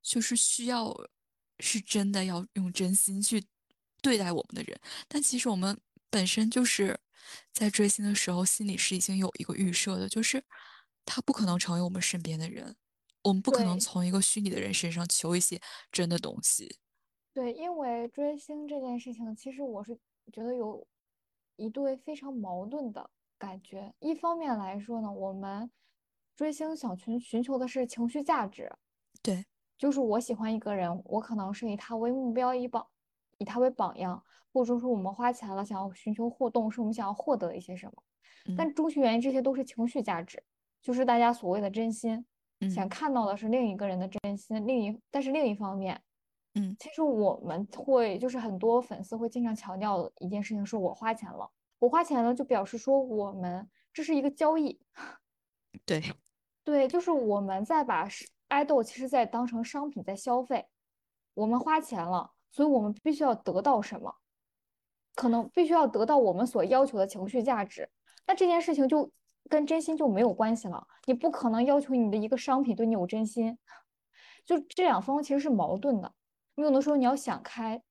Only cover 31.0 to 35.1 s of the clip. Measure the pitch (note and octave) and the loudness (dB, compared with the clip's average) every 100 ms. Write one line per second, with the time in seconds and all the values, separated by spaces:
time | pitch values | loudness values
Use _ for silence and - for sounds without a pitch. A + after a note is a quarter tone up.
31 | - G#3+ A3 A3 F#3+ G3+ A#3 G#3 - A3+ | -4 -6 -4 -6 -6 -6 -6 -6 -6 -4
32 | A#3 B3+ C4 A#3 B3+ B3+ B3 A#3+ - _ | -2 -2 -2 0 0 0 -2 -4 -6 _
33 | _ _ _ _ G3+ A3 B3+ B3+ F#3+ - | _ _ _ _ -6 2 2 2 -4 -2
34 | F#3 F3 _ _ _ C4 A#3+ B3 B3 A3+ | -6 -6 _ _ _ 0 2 2 2 0
35 | F#3+ | 0